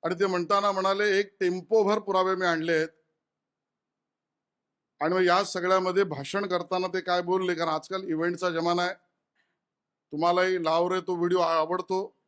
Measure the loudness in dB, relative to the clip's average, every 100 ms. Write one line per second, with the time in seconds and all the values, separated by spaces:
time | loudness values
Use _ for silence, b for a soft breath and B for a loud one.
0 | -4 0 0 0 2 2 2 0 0 0
1 | 2 2 -2 _ -2 -2 0 2 2 0
2 | 0 0 2 0 0 0 0 0 -2 _
3 | _ _ _ _ _ _ _ _ _ _
4 | _ _ _ _ _ _ _ _ _ _
5 | 0 2 4 4 0 -4 2 2 2 0
6 | 0 -2 -6 -4 -2 -4 -2 -4 -2 -4
7 | -2 -2 0 0 0 -2 -2 -4 -4 -8
8 | -4 -2 -2 -2 -2 0 0 0 -2 -6
9 | _ _ _ _ _ _ _ _ _ _
10 | _ -2 2 2 2 0 0 0 2 -2
11 | -4 -2 0 2 2 2 0 -2 -4 -4
12 | -4 _